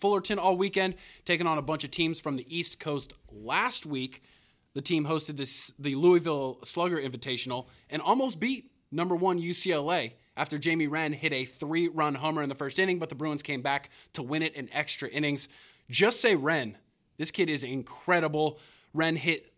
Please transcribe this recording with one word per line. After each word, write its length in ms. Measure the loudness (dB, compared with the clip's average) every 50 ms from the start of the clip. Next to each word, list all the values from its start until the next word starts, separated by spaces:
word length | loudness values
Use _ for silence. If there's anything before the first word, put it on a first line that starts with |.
Fullerton 400 | 0 2 2 2 0 0 -2 2
all 160 | 2 4 4
weekend, 400 | 4 2 2 2 2 0 0 0 -4 -10 -20 -20 -8 -2
taking 220 | 0 0 2 2
on 120 | 2 2 0
a 40 | 0
bunch 220 | 0 -2 -2 -4
of 80 | -4 -2
teams 260 | 0 2 2 0 -2
from 180 | -2 -2 -2
the 100 | -2 -4 -4 -4
East 240 | -4 -4 -4 -6 -8
Coast 340 | -4 -4 -4 -4 -4 -8 -14 -20 -20 -20
last 560 | -18 -12 -6 -2 0 2 2 2 0 -2 -4
week. 360 | -4 -4 -4 -4 -4 -8 -12 _ _ _ _ _ _ _ _ _ _ -8
The 80 | -6 -2
team 240 | 0 2 2 2
hosted 300 | 2 0 0 -2 -4 -6
this, 360 | -6 -4 -4 -4 -2 -4 -4 -6 -4
the 160 | -4 -2 2
Louisville 640 | 6 8 8 8 8 6 2 0 0 -2 -4 -6 -6 -8
Slugger 340 | -6 -2 0 0 0 0 0
Invitational 680 | -2 -4 -6 -6 -6 -4 -4 -4 -4 -4 -4 -6 -6 -8 -16 -20 _ -8
and 140 | -8 -2 0
almost 380 | 2 2 2 2 0 -2 -2
beat 320 | -2 -2 -2 -4 -8 -14 _ _ _ _
number 240 | -4 -2 -2 0 0
one 240 | 2 2 2 2 2
U 140 | 0 -2 -2
C 180 | -2 0 0
L 220 | 0 0 0 2 0
A 240 | 0 0 -2 -6 -12 _ _ -6
after 220 | -4 -4 -4 -4 -2
Jamie 300 | 0 0 0 2 0 0
Wren 240 | 0 -2 -2 -2 -2
hit 200 | -2 -2 -2 -2
a 120 | -2 -4
three-run 720 | -6 -8 -10 -6 -2 0 0 0 0 0 0 0 0 0
homer 260 | 0 -2 -2 0 0 -2
in 60 | -2
the 60 | -4
first 240 | -4 -6 -4 0 0
inning, 180 | 2 2 2 0
but 120 | -2 -6
the 40 | -6
Bruins 280 | -4 -4 -4 -4 -4 -4
came 180 | -6 -6 -4 -2
back 280 | -2 -2 -2 -4 -8 -18 -20 -20 _ -10
to 100 | -8 -6
win 180 | -2 -2 0 0
it 120 | -2 -2
in 120 | -6 -8 -6 -4
extra 360 | -4 -4 -4 -4 -6 -6 -6
innings. 380 | -2 -2 0 0 0 -2 -4 -10 -14 -20 -20 -20 -20 _ _ -4
Just 320 | 0 4 4 4 4 4
say 140 | 4 4 4
Wren. 420 | 4 4 2 2 2 0 -4 -8 -12 _ _ _ _ _ _ _ -6
This 120 | -4 -2
kid 180 | 0 0 2 2
is 140 | 0 0 -2
incredible. 920 | -4 -4 -6 -6 -8 -12 -6 0 4 4 4 4 2 2 2 0 0 -2 -4 -14 -20 -20 -20 _ _ -2
Wren 240 | 0 2 2 2
hit 340 | 0 2 0 0 0 -2 -10 _